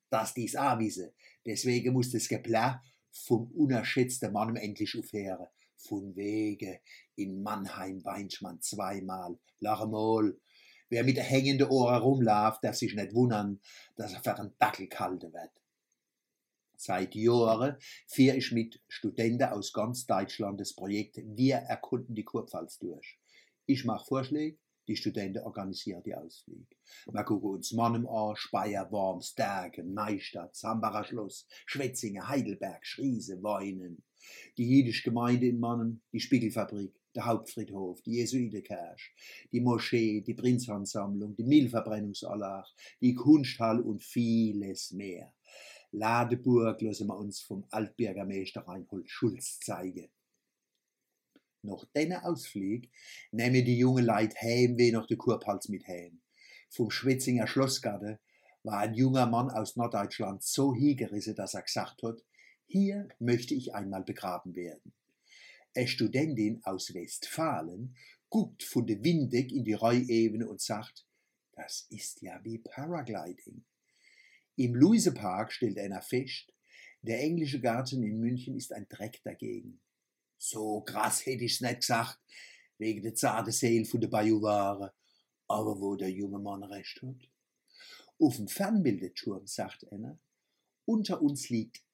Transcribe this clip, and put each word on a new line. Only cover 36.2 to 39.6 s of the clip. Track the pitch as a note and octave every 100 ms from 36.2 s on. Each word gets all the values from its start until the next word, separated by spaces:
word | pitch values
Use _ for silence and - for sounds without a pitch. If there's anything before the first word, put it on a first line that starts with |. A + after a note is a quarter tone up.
Spiegelfabrik, | - B2 A2 A2 G2+ G#2 F#2+ _ _
der | A#2
Hauptfriedhof, | A#2 A2 - A#2 G2+ G2 F2+ F2+
die | A2+
Jesuitenkirche, | A#2+ A2 C3 A#2 G2+ - F2 E2+ - - _ - - -
die | A#2+